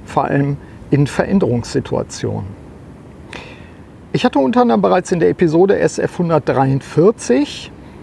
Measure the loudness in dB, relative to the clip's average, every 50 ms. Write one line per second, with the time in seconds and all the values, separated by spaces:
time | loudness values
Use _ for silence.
0 | -16 -4 -2 -2 0 0 0 0 0 0 -2 -6 -10 -18 -20 -16 -4 0 2 2
1 | 2 2 2 -2 -2 2 2 2 2 2 0 -2 -2 -2 -4 -4 -4 -2 -4 -4
2 | -4 -6 -8 -8 -6 -6 -6 -6 -8 -10 -14 -16 -18 -20 -20 -20 -20 -20 -20 -20
3 | -20 -20 -20 -20 -20 -16 -16 -16 -16 -16 -20 -20 -20 -20 -20 -20 -20 -20 -20 -20
4 | -20 -8 -6 -2 -2 0 2 2 0 2 2 2 2 4 2 2 2 2 2 0
5 | 0 0 -2 2 2 0 2 2 2 2 4 4 4 4 4 2 2 0 0 -2
6 | -4 -4 -2 -2 -2 0 0 0 0 0 0 2 2 2 0 -2 -2 -2 0 4
7 | 4 4 4 2 0 0 2 2 2 -2 -6 -14 -16 -18 -20 -20 -20 -20 -20 -20